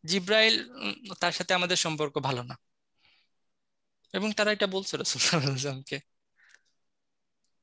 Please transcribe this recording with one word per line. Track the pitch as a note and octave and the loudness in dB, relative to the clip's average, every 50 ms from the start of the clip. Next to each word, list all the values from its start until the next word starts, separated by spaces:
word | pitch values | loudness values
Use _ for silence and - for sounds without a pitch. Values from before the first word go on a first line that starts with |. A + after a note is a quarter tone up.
| - | -2
জিব্রাইল, | D#3 F3+ G3 F3+ F#3+ G#3+ A3 A3 A3 A3+ - - - | 0 -2 0 2 4 4 6 6 6 4 2 -2 -8
উম, | - - - - - - B3 G3 F#3 - | -12 -8 -8 -8 -8 -8 -12 -14 -4 0
তার | F3+ F3 | 0 0
সাথে | F3+ - F3+ - F#3 | 0 -2 0 2 2
আমাদের | F3+ F3+ F3 F3+ | 2 4 2 2
সম্পর্ক | E3 - E3+ D#3 D3 D3+ C#3+ - D3+ | 2 2 0 0 0 -2 -2 -2 -2
ভালো | C3+ C3+ C3 B2 A#2+ | -2 0 -2 -2 -4
না।" | B2 C3 - _ _ _ _ _ _ _ _ _ _ _ _ _ _ _ _ _ _ _ _ _ _ _ _ _ _ _ _ _ _ - | -8 -12 -16 _ _ _ _ _ _ _ _ _ _ _ _ _ _ _ _ _ _ _ _ _ _ _ _ _ _ _ _ _ _ -6
এবং | F#3+ G3+ G#3+ | -4 -2 -2
তারা | G#3 - G#3 G#3 | 0 0 2 2
এটা | G#3+ G#3 G#3 | 2 0 0
বলছে | G3 F#3+ F#3+ G3 - - | -2 0 -4 -4 -4 -6
রাসূল | C3+ - - - B2+ | -4 -4 -4 -2 0
সাল্লাল্লাহু | - - - D#3+ C3+ C#3+ C3+ C3 C3+ | 0 2 2 2 2 0 -2 -2 -4
আলাইহি | |
ওয়াসাল্লামকে। | C#3+ C3+ C3 C3 - C#3 C#3 _ _ _ _ _ _ _ _ _ _ - _ _ _ _ _ _ _ _ _ _ _ _ _ _ _ _ _ _ _ _ _ | -4 -6 -8 -8 -8 -8 -8 _ _ _ _ _ _ _ _ _ _ -20 _ _ _ _ _ _ _ _ _ _ _ _ _ _ _ _ _ _ _ _ _